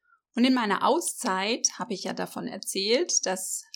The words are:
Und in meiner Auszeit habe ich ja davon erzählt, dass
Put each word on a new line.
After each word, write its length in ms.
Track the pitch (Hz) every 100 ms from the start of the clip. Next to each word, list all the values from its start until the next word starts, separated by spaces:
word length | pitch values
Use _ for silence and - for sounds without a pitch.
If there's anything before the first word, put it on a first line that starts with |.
| _ _ _
Und 100 | -
in 80 | 254
meiner 340 | 254 214 190 202
Auszeit 920 | 311 339 - 233 185 202 240 - -
habe 160 | 190
ich 100 | 185
ja 80 | 185
davon 340 | - 175 180 170
erzählt, 760 | 196 - 190 196 254 349 -
dass 400 | - 185 - - -